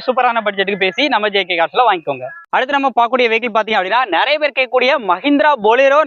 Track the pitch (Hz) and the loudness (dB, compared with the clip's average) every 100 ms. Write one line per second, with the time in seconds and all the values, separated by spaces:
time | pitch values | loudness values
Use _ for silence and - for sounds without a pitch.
0 | 262 254 247 226 208 196 190 196 190 - | -2 0 0 0 -4 -2 -4 -2 -2 -2
1 | 285 226 214 196 180 170 160 220 240 180 | -2 0 0 -2 -2 -2 0 2 2 0
2 | - 131 123 - - 190 254 285 277 233 | -4 -8 -10 -16 -4 -2 -2 -4 -4 0
3 | 233 247 240 226 233 220 208 214 185 233 | 0 2 0 0 -2 -2 -2 -2 0 -2
4 | 247 170 226 294 294 262 254 254 254 302 | 0 0 0 0 -2 -2 -2 0 2 0
5 | 196 185 277 285 302 269 208 240 277 285 | 0 -2 0 2 2 2 2 2 4 2